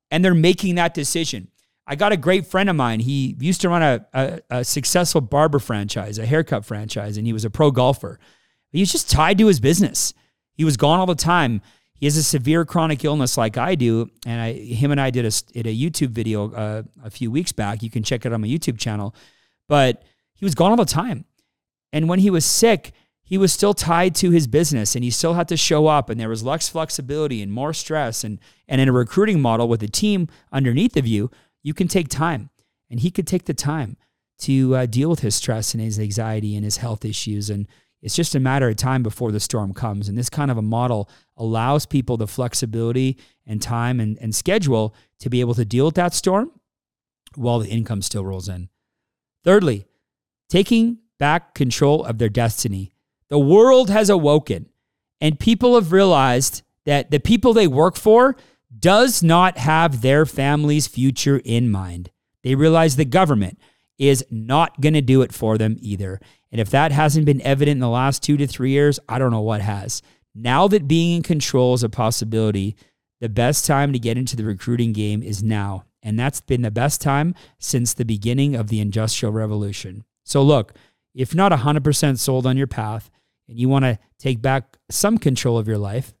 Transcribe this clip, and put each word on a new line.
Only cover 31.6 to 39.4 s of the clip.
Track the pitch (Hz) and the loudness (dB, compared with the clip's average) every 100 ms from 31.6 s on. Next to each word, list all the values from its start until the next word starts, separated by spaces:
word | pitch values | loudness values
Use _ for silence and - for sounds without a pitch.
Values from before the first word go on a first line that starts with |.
you | 147 | -8
can | - 180 | -2 0
take | 190 156 | 0 -2
time, | 131 160 135 143 _ _ _ - | -2 -4 -4 -10 _ _ _ -12
and | 117 | -4
he | 165 | -4
could | 180 170 | -4 -4
take | 180 - | -4 -4
the | |
time | 143 143 156 110 - _ _ _ - | -6 -4 -4 -6 -10 _ _ _ -12
to, | - 135 131 131 | -2 2 2 2
uh, | 123 | 0
deal | 117 151 | 0 0
with | 165 | 0
his | 110 | -2
stress | - - 110 107 | -4 -4 -4 -4
and | 117 | -4
his | 113 104 | -4 -4
anxiety | 107 101 110 110 104 104 | -4 -4 -4 -4 -4 -4
and | |
his | 104 - | -4 -6
health | 117 107 | -6 -6
issues. | 107 107 - 104 104 | -8 -8 -6 -6 -6
And | 101 - _ _ _ | -6 -8 _ _ _
it's | - - | -6 -4
just | 170 143 | -2 0
a | |
matter | 131 139 127 | 0 0 0
of | 110 | 0
time | 131 131 | -2 0
before | 117 - 120 | -2 -4 -4
the | |
storm | 104 | -4